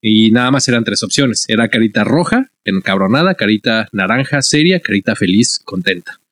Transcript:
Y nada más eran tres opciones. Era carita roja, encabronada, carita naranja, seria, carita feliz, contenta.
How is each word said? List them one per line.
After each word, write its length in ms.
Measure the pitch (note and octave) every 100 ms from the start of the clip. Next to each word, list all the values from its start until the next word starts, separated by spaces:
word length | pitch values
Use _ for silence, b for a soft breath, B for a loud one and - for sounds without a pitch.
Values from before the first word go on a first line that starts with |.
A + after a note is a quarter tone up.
Y 300 | A2 G#2+ A2
nada 180 | A#2 B2
más 180 | C3+ -
eran 160 | A#2+
tres 200 | A2 G2+
opciones. 420 | F2+ - C#3 G#2+ -
Era 200 | G#2+ A#2
carita 340 | A#2+ A2+ A2
roja, 460 | G#2 C3+ F3 A#3 C4+ _ -
encabronada, 720 | F#2+ F#2 G2 F#2+ B2+ F3+ F#3
carita 520 | G#2 G#2+ - A2+ G#2+
naranja, 500 | G2+ F#2 A#2+ C3+ D3
seria, 380 | C3 D3 D#3+ F#3
carita 360 | - G2+ F#2+ A2+
feliz, 440 | F#2 F#2+ B2 -
contenta. 560 | - F#2 F2+ F2+ - - _